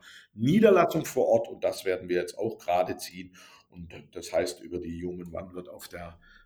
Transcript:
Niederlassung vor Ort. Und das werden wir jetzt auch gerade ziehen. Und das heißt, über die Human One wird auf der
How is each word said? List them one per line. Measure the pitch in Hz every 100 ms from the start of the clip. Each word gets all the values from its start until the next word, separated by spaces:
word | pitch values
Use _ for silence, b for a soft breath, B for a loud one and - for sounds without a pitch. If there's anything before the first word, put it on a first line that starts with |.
| B B B
Niederlassung | 104 123 202 220 185 170 160 -
vor | 131 101
Ort. | 113 -
Und | -
das | 90 - 95
werden | 90 90
wir | 87
jetzt | 85 -
auch | 110 -
gerade | - 90 92 92
ziehen. | - 90 90 b b b b
Und | 90 85 - -
das | 87 85
heißt, | 85 87 -
über | - 87
die | 82 85 87
Human | 90 87
One | 87 90
wird | 90 87
auf | 85 -
der | 87 85 82 b b